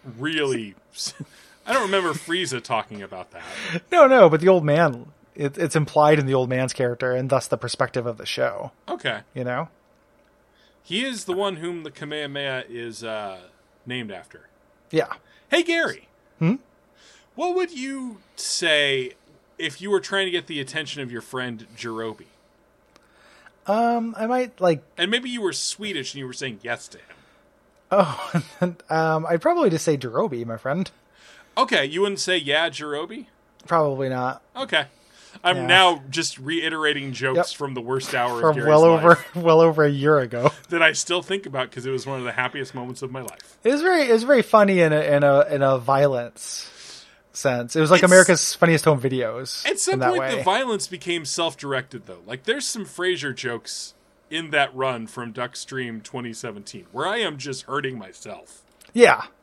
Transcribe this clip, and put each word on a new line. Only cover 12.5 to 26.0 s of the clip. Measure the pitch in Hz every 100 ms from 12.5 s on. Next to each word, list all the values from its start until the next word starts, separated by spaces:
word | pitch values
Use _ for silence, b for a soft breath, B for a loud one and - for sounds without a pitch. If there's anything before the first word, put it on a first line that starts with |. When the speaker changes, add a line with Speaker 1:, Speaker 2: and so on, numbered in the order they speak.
| 131 117
Speaker 1:
is, | 117 117 107
uh, | 117 107 101 92 90 _ _ _ 117
named | 123 110
after. | 92 - 80 _ _ _ _ _
Speaker 2:
Yeah. | 156 143 - b b b
Speaker 1:
Hey, | 339
Gary. | 339 330 294 - _ _ _ _
Speaker 2:
Hmm? | 160 262 _ _ _ b b b b -
Speaker 1:
What | 349 359
would | 349
you | 302 269 269 254 202 _ -
say | - - 170 151 143 135 127 - _ _ _ -
if | - -
you | 190
were | 196
trying | - 196 190
to |
get | 175 -
the | 151
attention | 135 156 143 147
of | 127
your | 117
friend | - 131 123 110 110 113
Jirobi? | 117 113 113 104 85 _ _ _ _ _ _ _ b b b b b _ -
Speaker 2:
Um, | 214 233 233 226 214
I | 220
might, | 254 247 _
like | 185 151 _ -
Speaker 1:
And | 180
maybe | 240 247
you | 240
were | 190
Swedish | 143 - - 208 160